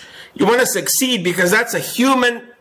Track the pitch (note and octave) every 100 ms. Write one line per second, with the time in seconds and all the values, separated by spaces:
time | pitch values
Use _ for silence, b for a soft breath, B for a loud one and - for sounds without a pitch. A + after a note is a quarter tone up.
0 | B B B - F#3 A#3+ A#3+ G3 D3+ -
1 | C4 A#3+ F3 F3 F3+ A3 A#3 F3 - -
2 | C4 B3+ B3 A#3 - -